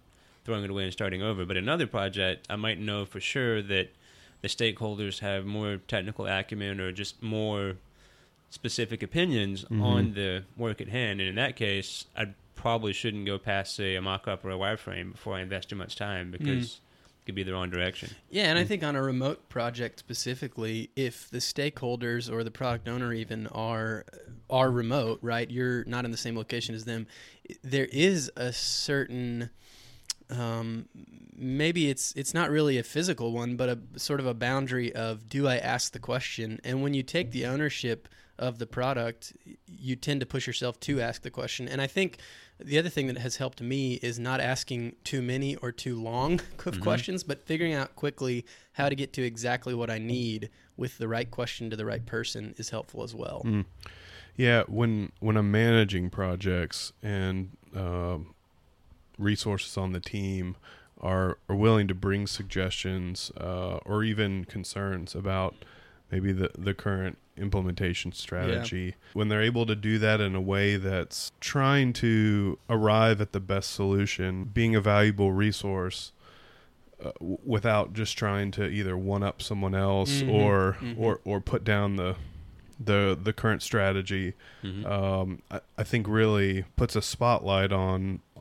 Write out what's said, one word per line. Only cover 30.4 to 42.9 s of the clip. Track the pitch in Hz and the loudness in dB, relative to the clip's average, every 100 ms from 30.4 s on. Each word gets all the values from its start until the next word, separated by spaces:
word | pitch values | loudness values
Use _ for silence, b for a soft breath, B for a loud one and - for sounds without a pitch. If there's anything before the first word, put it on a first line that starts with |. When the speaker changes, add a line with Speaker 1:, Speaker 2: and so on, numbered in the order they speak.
| 117 113 113 113 - - - - - - | -2 -2 -4 -6 -10 -16 -20 -20 -20 -8
Speaker 3:
maybe | 127 135 156 170 143 | -2 2 2 4 2
it's, | 131 - | 2 -4
it's | - 135 | -4 -2
not | 165 165 | 0 2
really | 151 147 127 | 4 4 2
a | |
physical | - 147 180 123 117 | 0 -2 -2 0 -2
one, | 117 120 123 | -2 -2 0
but | 127 | 0
a | 117 - - | -2 -6 -6
sort | - 139 | -2 0
of | 131 | 0
a | |
boundary | 113 120 135 131 123 120 | 0 0 0 0 -2 -2
of, | 117 113 110 110 | -2 -4 -6 -4
do | 139 139 | 0 2
I | 123 | 2
ask | 123 123 - | 0 0 -2
the | 113 | -6
question? | 120 123 - - 110 110 | -4 -4 -4 -6 -6 -6
And | 123 131 | -4 -2
when | 143 | 0
you | 139 | 0
take | 131 170 120 | 0 -2 -2
the | 123 123 | -2 -2
ownership | 139 151 - 123 110 - b b - | 0 -2 -2 -4 -4 -8 b b -6
of | 127 117 | -6 -4
the | 113 | -6
product, | - 127 127 117 117 - - 180 | -2 0 0 -2 -6 -14 -18 -20
y-, | - - | -20 -20
you | - 127 127 | -10 -6 -4
tend | 147 143 | -2 -2
to | 127 | -2
push | 131 127 | -4 -4
yourself | - 123 - | -4 -4 -4
to | - 139 | -2 0
ask | 117 - | 0 -4
the | 127 | -8
question. | - 123 - 123 | -8 -6 -6 -4
And | 135 | -2
I | 135 | -2
think | 196 185 - B B B - | 0 -2 -4 B B B -14
the | 135 147 | 0 2
other | |
thing | 170 | 2